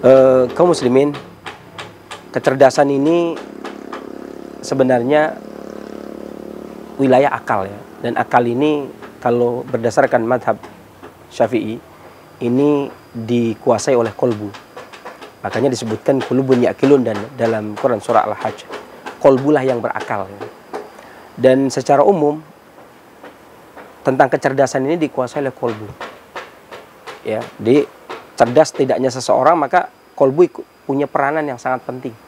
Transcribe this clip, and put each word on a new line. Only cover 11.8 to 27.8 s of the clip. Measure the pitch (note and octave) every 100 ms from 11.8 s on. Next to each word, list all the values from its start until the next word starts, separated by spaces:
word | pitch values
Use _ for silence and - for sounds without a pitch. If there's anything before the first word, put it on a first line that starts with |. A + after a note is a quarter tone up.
| - - - - - -
ini | A#2+ B2 D3 C#3+ C#3 - -
dikuasai | A#2 A2+ A#2+ A#2 G#2+ - A2+ - B2+
oleh | A2+
kolbu. | - B2+ A2 G#2 - - - - - - - - -
Makanya | G2+ A2+ C3+
disebutkan | A#2+ A#2 G#2+ - C#3
kulubun | - B2+ C3+ B2+ A#2+
ya'kilun | G#2 C3+ C#3+ A#2
dan | G#2 G#2+ B2+
dalam | A2+ A2+ G#2+ G#2
Quran | C3+ A2
surah | - A2+ -
Al-Hajj. | G#2+ A2 - - - - - - -
Kolbulah | C#3+ C3 C#3 D3+
yang | C3 A#2+
berakal | A#2 A2 - G#2+ F#2+
ya. | G2+ - - - - - - - - - -
Dan | B2+ C3 C3+
secara | C3 B2 C#3+
umum, | C#3+ F#3+ D3 D3+ - - - - - - - - - - - - - - - -
tentang | - C3 C3+
kecerdasan | D3+ C#3 C3+ C3+ C3+ C3
ini | E3+
dikuasai | D#3 - B2 - C#3
oleh |
kolbu. | - B2 G#2+ G#2+ - - - - - - - - - - - - -
Ya, | - A2 A#2+ -
jadi | G#2+ C#3